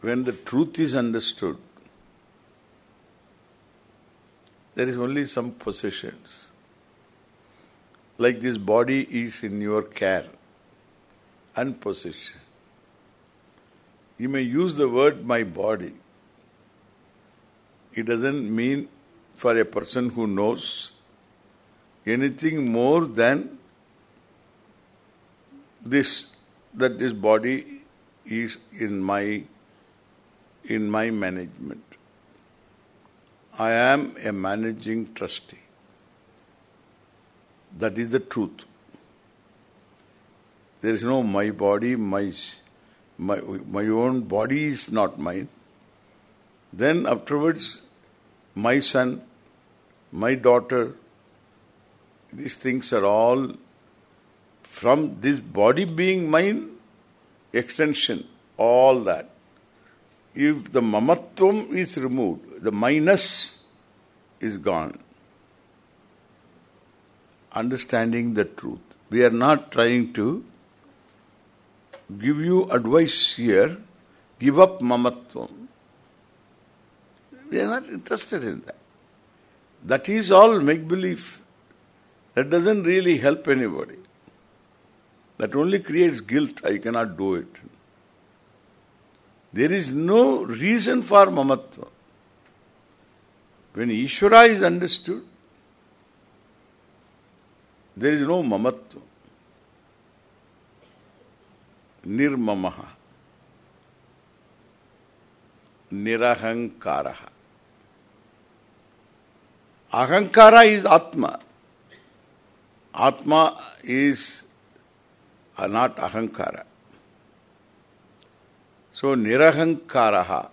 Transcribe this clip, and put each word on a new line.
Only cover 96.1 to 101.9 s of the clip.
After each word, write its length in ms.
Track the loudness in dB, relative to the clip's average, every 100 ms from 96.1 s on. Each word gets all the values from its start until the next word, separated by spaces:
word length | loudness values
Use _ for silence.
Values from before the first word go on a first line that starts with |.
| _ _ _ _ _ _ _ _ _ _ _ _ _ _ _ _ _ _ -2
there 180 | 0 0
is 20 | 0
no 100 | 0
mamatva. 580 | 0 0 -2 -4 -12 -20 -20 _ _ _ _ _ _ _ _ _ _ _ _ _ _ _ _ _ _ _ _ _ _ _ _ _ _ _ _